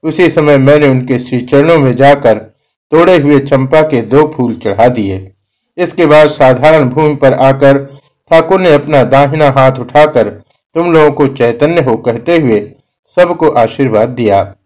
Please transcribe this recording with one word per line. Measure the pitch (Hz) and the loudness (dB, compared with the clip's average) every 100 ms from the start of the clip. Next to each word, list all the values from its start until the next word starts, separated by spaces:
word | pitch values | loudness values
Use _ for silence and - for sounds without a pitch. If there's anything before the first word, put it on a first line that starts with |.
उसी | 160 156 175 | -6 0 0
समय | - 151 143 | 2 2 2
मैंने | 131 151 147 | 4 2 2
उनके | 131 127 123 | 0 -2 -6
श्री | - 123 | -4 -8
चरणों | - 139 156 165 | -2 0 2 2
में | 135 117 | 0 2
जाकर | 139 143 131 104 - _ _ _ _ | 2 2 0 -2 -4 _ _ _ _
तोड़े | 156 175 180 | 0 2 2
हुए | 143 143 | 2 0
चंपा | 139 135 131 156 | 0 -2 0 0
के | 156 123 | 0 -2
दो | 107 135 151 147 | 0 0 0 -2
फूल | 120 | -6
चढ़ा | 101 107 98 120 | -4 -6 0 0
दिए। | 120 101 95 95 _ _ _ _ - | 0 -6 -8 -12 _ _ _ _ -8
इसके | 175 180 160 | -8 -2 2
बाद | 151 151 | 4 2
साधारण | 151 131 123 147 160 131 | 2 0 2 2 2 0
भूमि | 127 156 147 | -2 -2 0
पर | 135 | 0
आकर | 127 135 135 139 139 139 - _ _ _ | 2 0 2 2 0 -4 -18 _ _ _
ठाकुर | 165 160 190 | 0 2 0
ने | 185 | 2
अपना | 147 143 147 | 0 0 0
दाहिना | 113 135 143 156 147 | 2 2 0 0 0
हाथ | 135 131 | 2 0
उठाकर | 131 120 147 151 127 107 101 _ _ _ | 0 -4 0 2 0 -2 -6 _ _ _
"तुम | 160 175 | -6 0
लोगों | 160 151 | 2 2
को | 143 139 | 0 -4
चैतन्य | - 120 120 147 170 | 0 -4 0 -2 0
हो" | 131 - | -2 -4
कहते | 127 117 139 170 | -4 -6 -2 0
हुए | 139 104 104 _ _ _ _ | 0 -2 -4 _ _ _ _
सबको | - 175 170 156 | -2 -2 0 -2
आशीर्वाद | - 113 - 135 107 117 | 0 -2 -2 -2 0 -2
दिया। | 120 113 98 98 - | -2 0 0 -2 -12